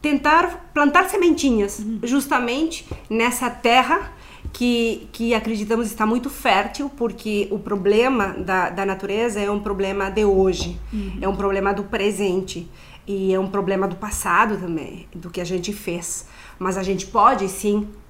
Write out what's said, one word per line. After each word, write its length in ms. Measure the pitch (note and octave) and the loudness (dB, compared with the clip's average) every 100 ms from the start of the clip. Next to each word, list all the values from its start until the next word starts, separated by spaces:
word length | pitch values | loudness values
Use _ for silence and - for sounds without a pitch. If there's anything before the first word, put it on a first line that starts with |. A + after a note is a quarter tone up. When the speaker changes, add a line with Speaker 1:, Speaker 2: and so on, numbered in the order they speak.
Speaker 1:
tentar 680 | D4+ C#4+ D4 D#4+ F4 - - | 0 0 4 4 4 -4 -6
plantar 360 | - D4 F4+ F#4+ | 2 4 4 4
sementinhas, 680 | G#4 F4 D4+ C4+ A3+ G3+ - | 2 4 4 4 2 0 -2
Speaker 2:
Uhum. 200 | G#3+ A3 | -6 -4
Speaker 1:
justamente 840 | A#3+ C4+ - C#4 A#3+ C4 D#4+ - - - - | 0 0 2 0 0 0 -2 -4 -12 -14 -4
nessa 400 | A3+ A#3 A#3+ B3 | 0 0 0 -4
terra 640 | A#3 A#3 B3 A#3+ E4+ - - - - - | 0 4 4 6 2 0 -14 -20 -14 -14
que, 560 | - B3 A#3+ A3+ G#3 - | -2 2 2 2 -2 -8
que 220 | - A#3 A3+ | -4 0 2
acreditamos 500 | A3 A3 G#3 A#3 A3+ | 0 -2 0 0 0
estar 200 | - G#3+ | 0 2
muito 220 | A#3+ B3+ | 2 -2
fértil, 640 | - B3+ F#3+ G#3 - C#4 - | -4 2 2 0 -4 -8 -2
porque 500 | A#3 F#3+ A3 G#3 G3 | -4 -4 -2 -2 -2
o 80 | G#3 | -4
problema 680 | - G#3 F#3 G#3+ B3+ B3+ G3 F#3 | -4 0 4 4 4 2 0 -4
da, 320 | F#3 F#3 F3+ | -2 0 0
da 140 | F3 G3 | -2 -2
natureza 540 | F#3+ G3 G3+ A#3 G#3 | -2 -2 -2 0 -2
é 100 | G3+ | -2
um 100 | G#3 | -2
problema 500 | G#3 G3 F#3+ G3+ G3 | -2 -2 -2 -2 -2
de 160 | F#3+ G#3 | 2 4
hoje, 540 | F#3+ F#3+ F3+ F3 F3 - | 6 4 2 -4 -6 -8
Speaker 2:
Uhum. 280 | G#3+ G3 F#3 | -6 -6 -4
Speaker 1:
é 60 | F#3+ | -4
um 80 | G3 | -2
problema 360 | G3+ G3 G3 | 0 0 0
do 100 | G3 | -2
presente, 840 | G3 A3 G3+ F#3+ G3+ F3+ F#3+ E3+ E3+ - - - - | -4 0 0 0 0 0 -4 -10 -12 -18 -20 -20 -8
e 260 | G3 F#3+ | -2 0
é 60 | F#3+ | 0
um 80 | F#3+ | 0
problema 400 | G3+ F#3 F#3+ F#3+ | -2 -2 0 -2
do 80 | F3 | -4
passado 640 | G#3 - G3 F3 A3+ G3 | -8 -6 2 4 4 0
também, 500 | F3 D#3+ B2+ E3 - | -4 -6 -6 -12 -16
do 160 | F3 E3+ | -16 -10
que 100 | F3 | -8
a 60 | E3+ | -4
gente 260 | F3+ F3+ | -4 -4
fez. 540 | G#3 - E3+ E3+ - - - - - | -8 -6 -6 -6 -10 -12 -20 -20 -6
Mas 180 | F#3+ F#3 | -4 -2
a 80 | |
gente 220 | F#3 F#3 - | -2 -4 -2
pode, 420 | - A3+ B3 F#3+ | 4 4 4 -2
sim, 380 | F#3+ G#3+ G#3 G#3 - | -2 0 0 -2 -10